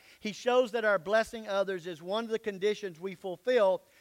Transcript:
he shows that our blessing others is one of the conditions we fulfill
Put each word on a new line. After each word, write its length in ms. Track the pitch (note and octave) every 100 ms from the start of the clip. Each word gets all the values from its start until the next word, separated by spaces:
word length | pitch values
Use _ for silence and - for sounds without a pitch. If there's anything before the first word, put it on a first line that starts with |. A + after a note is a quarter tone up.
| _ -
he 100 | G#3+
shows 400 | - A#3+ B3 A#3+
that 140 | A#3 G#3+
our 120 | F#3+
blessing 500 | E3 A3 A3 A#3 G#3+
others 380 | G3 F#3+ F#3+ E3+
is 160 | D#3
one 220 | F3 G#3+
of 80 | A#3
the 80 | A3
conditions 600 | A3 F#3+ G#3 G#3 G3 D#3
we 140 | F#3+
fulfill 680 | F3+ F#3+ F3 B3 B3 F#3+ F3+ _ _